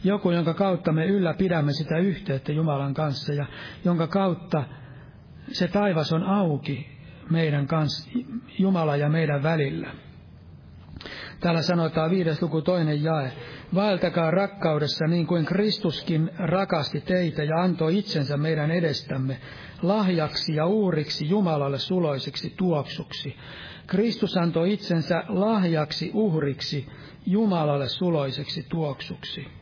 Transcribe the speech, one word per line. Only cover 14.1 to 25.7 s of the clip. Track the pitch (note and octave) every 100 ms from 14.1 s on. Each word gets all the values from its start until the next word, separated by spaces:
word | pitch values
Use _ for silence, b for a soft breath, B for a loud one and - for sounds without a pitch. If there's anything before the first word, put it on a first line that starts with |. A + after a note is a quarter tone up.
| F3 D#3+
rakkaudessa | F3 G3+ - E3 D3+ D3 - D#3+
niin | F3 D#3+
kuin | F3
Kristuskin | D3+ F#3 G#3+ G#3 F3 - - D#3+ D#3+ -
rakasti | E3+ F3+ G3 E3 C#3 D3+
teitä | - F3+ F3 C#3+
ja | D3+ D#3+
antoi | F#3 E3+ D#3+ F#3+
itsensä | G#3 - C3+ C#3+
meidän | D#3 D#3 D3+
edestämme | F3 E3 C#3 - C#3 C3 C3+ B B B B
lahjaksi | E3+ G#3+ F#3+ E3+ D3+ - -
ja | D3+ E3
uhriksi | G#3+ G3 D#3 D3 - D3
Jumalalle | G3+ F#3 D3+ C#3 C3+
suloiseksi | - F#3 E3 C#3 C#3+ - E3+ -
tuoksuksi." | F#3 D3+ C3+ - - - - - B B B B -
Kristus | F#3 A#3 - G3+ F#3
antoi | E3+ E3 F3
itsensä | G#3 - E3 D3+ E3+ -
lahjaksi, | F#3 G#3 A3 F3+